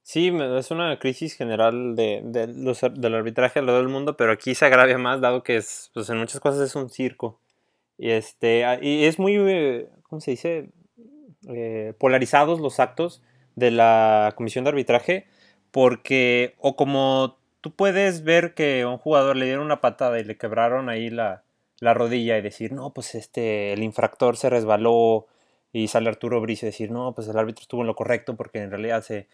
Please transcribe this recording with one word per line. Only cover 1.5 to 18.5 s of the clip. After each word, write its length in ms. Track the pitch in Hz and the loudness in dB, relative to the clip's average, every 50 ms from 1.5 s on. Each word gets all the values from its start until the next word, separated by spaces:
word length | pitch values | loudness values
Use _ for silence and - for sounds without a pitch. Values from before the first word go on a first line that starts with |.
| 110 107 113 117 117 123 123 123 117 | 0 2 2 2 2 0 -2 -4 -2
de, 260 | 113 113 107 104 98 - | 0 0 0 -2 -4 -6
de 220 | 120 117 120 113 117 | -6 -4 -4 -4 -4
los 340 | 120 131 131 127 120 - - | -6 -6 -4 -4 -2 0 -2
ar-, 120 | 123 120 | -2 -2
del 200 | 135 123 113 113 | -2 -2 -2 0
arbitraje 440 | 113 110 113 113 - 123 123 - 151 | -2 -2 -2 0 0 0 0 0 0
alrededor 260 | 135 127 123 123 127 | 0 2 2 2 2
del 80 | 131 135 | 0 -2
mundo, 240 | 135 143 147 143 | -4 -4 -4 -2
pero 160 | - 123 110 110 | 0 2 2 2
aquí 220 | 101 - 131 127 | 0 -2 -4 0
se 100 | - 156 | 2 4
agravia 340 | 139 131 127 127 131 127 127 | 6 6 6 6 6 4 2
más, 220 | 123 123 131 135 | 0 -2 -2 0
dado 220 | 127 123 123 127 - | 0 0 0 0 0
que 140 | - 120 | -2 -2
es, 340 | 113 104 - - - - - _ | -2 -2 -4 -10 -14 -16 -14 _
pues, 140 | 120 107 110 | -10 -8 -6
en 80 | 117 113 | -4 -4
muchas 220 | 117 - - 135 | -4 -6 -6 -4
cosas 200 | - 147 139 143 139 | -2 -2 0 0 -2
es 120 | 131 - | -2 -4
un 140 | 147 131 120 | -6 -8 -8
circo. 500 | - - 131 123 - - - 113 110 _ _ _ _ _ _ _ _ _ _ _ _ - | -6 -6 -6 -6 -4 -6 -8 -10 -10 _ _ _ _ _ _ _ _ _ _ _ _ -8
Y 120 | - 117 | -2 -2
este, 540 | 113 110 107 - - _ - 117 117 117 120 | 0 0 -2 -4 -8 _ 0 2 4 4 4
ah, 140 | 123 123 - - | 2 0 0 0
y 220 | 143 147 151 151 | -2 0 2 4
es 140 | 160 160 190 | 2 2 2
muy, 180 | 190 196 202 | 2 2 2
eh, 520 | 208 196 190 190 175 151 135 123 117 - - _ _ _ _ | 4 4 2 2 2 2 0 0 -2 -6 -10 _ _ _ _
¿cómo 120 | 160 151 | -14 -10
se 120 | - - 127 | -6 -6 -6
dice? 380 | - - 170 165 160 139 - - _ _ _ _ 240 233 226 285 302 294 240 156 _ - - | -4 -4 -4 -6 -6 -8 -12 -18 _ _ _ _ _ -20 -20 -20 -20 -20 -20 -20 _ -18 -14
Eh, 440 | 123 120 117 113 113 110 107 110 110 - | -10 -8 -8 -6 -6 -8 -8 -10 -6 -2
polarizados 640 | - 131 131 131 127 - - 143 147 151 170 165 | 2 2 4 2 2 4 4 4 4 4 2 -2
los 200 | 151 135 - - | -4 -4 0 0
actos 420 | 127 123 - - 165 175 - - _ _ _ _ _ _ _ | 0 0 0 -4 -6 -6 -6 -12 _ _ _ _ _ _ _
de 160 | 120 123 120 | 0 2 2
la 640 | 117 117 113 113 113 113 110 110 110 107 107 107 107 | 4 6 6 6 6 6 6 4 4 4 2 2 0
comisión 280 | - 117 110 - 127 127 | -4 -6 -6 -4 -2 -2
de 60 | 143 | -2
arbitraje, 560 | 147 139 123 - 120 120 - - 180 196 - _ _ _ _ _ _ _ _ _ | -2 -2 0 2 2 2 2 0 -4 -4 -6 _ _ _ _ _ _ _ _ _
porque, 840 | - 135 127 127 123 - - - 135 131 123 123 120 123 123 123 - _ | 2 4 4 4 4 2 -2 0 0 2 4 4 4 2 0 0 -4 _
o 160 | - 139 131 | -2 -2 0
como 600 | - 143 139 139 135 135 135 135 131 131 123 - _ _ _ _ _ | 0 0 0 2 2 2 2 2 2 0 -2 -4 _ _ _ _ _
tú 140 | - 156 - | -18 -12 -4
puedes 480 | - 196 196 180 190 202 190 175 165 156 | 0 0 2 2 2 2 0 0 -2 0
ver 300 | 156 165 170 170 170 | 2 4 4 2 2